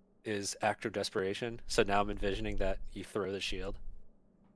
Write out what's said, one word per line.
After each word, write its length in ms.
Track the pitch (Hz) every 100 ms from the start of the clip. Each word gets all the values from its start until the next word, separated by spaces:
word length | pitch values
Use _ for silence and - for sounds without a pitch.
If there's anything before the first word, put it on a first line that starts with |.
| - _ -
is 300 | 104 98 -
Act 240 | 107 101 117
of 60 |
Desperation. 680 | 101 98 110 95 101 120 117 -
So 160 | -
now 180 | 104 101
I'm 80 | 104
envisioning 480 | 101 104 98 107 101
that 220 | 95 98 -
you 100 | -
throw 280 | 95 110 95
the 80 | 98
shield, 380 | - 90 - - - - - - - _ -